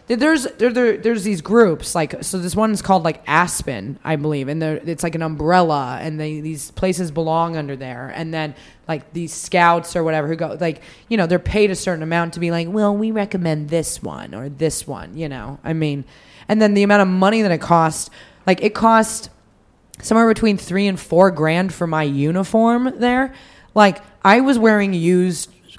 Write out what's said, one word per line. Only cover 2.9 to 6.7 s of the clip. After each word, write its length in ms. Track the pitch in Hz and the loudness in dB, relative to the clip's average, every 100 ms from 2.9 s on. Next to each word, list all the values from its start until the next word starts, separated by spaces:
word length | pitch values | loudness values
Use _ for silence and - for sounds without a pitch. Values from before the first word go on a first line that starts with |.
| 190 | 2
like, 200 | 160 151 - | 2 -4 0
Aspen, 720 | 151 175 - - 120 98 139 | 2 2 -2 -6 -8 -8 -10
I 140 | - 156 | -4 -4
believe, 320 | 147 147 131 | -2 -4 -4
and 120 | 156 | -4
they're, 140 | 160 156 | -4 -4
it's 260 | 156 160 | -6 -6
like 140 | 170 160 | -4 -4
an 80 | |
umbrella, 760 | 160 151 151 185 170 147 127 127 | -6 -4 2 4 4 0 -4 -8
and 200 | 160 156 | -8 -8
they, 220 | 151 156 | -8 -8
these 280 | 156 156 | -8 -10
places 400 | - | -10